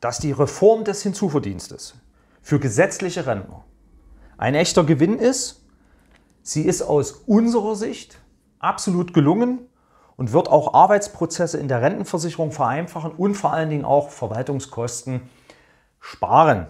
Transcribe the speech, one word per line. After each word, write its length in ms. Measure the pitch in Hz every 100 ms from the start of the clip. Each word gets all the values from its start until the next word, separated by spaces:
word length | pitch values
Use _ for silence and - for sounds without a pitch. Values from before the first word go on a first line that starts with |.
dass 180 | 117 123
die 140 | 156
Reform 520 | 135 143 - 196 220
des 180 | 208 202
Hinzuverdienstes 920 | 208 185 196 147 104 90 - - - - _ _ _ _
für 180 | - 143
gesetzliche 680 | 127 110 190 - 185 180 135
Rentner 380 | 107 95 - - _ _ _ _ - - _
ein 180 | 113
echter 300 | 143 180 -
Gewinn 340 | 156 151 165 226
ist. 460 | 233 269 - - _ _ _ _ _ _ _ _
Sie 200 | - 151
ist 200 | 170 180
aus 300 | - 147 135
unserer 640 | - - 214 233 233 208 214
Sicht 420 | 226 - - - _ _ _ _
absolut 560 | 170 202 - 175 175
gelungen 460 | 165 143 190 247 254 - _ _ _ _ _
und 160 | 127
wird 160 | 123 -
auch 260 | 143 151
Arbeitsprozesse 840 | 135 180 202 202 - 165 - 170 -
in 100 | 147
der 120 | 165
Rentenversicherung 680 | 160 214 196 175 165 156 160
vereinfachen 640 | 131 127 131 170 - 160
und 220 | - 190
vor 180 | 202 151
allen 180 | 160 156
Dingen 140 | 151
auch 260 | 147 143 143
Verwaltungskosten 1120 | - 113 110 131 139 117 - 117 - - 127 - _ _ - _ _ _ _
sparen. 680 | - - - 120 160 113 82